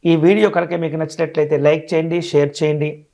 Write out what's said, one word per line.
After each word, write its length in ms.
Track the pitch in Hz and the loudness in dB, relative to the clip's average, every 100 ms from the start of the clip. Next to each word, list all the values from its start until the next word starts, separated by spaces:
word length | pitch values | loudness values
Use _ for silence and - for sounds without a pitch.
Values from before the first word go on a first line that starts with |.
ఈ 100 | 175 165 | 2 4
వీడియో 260 | 160 208 208 175 | 4 4 2 2
కనుక 180 | 170 170 | -2 -4
మీకు 140 | 165 160 | -4 -4
నచ్చినట్లయితే 560 | 156 - 160 160 151 147 147 | -6 -4 -4 -2 0 2 2
లైక్ 200 | 156 156 | 0 0
చేయండి, 260 | 165 160 170 170 | -2 -2 -4 0
షేర్ 220 | 147 143 143 | 0 0 0
చేయండి 320 | 151 151 151 151 _ | -2 -2 -4 -8 _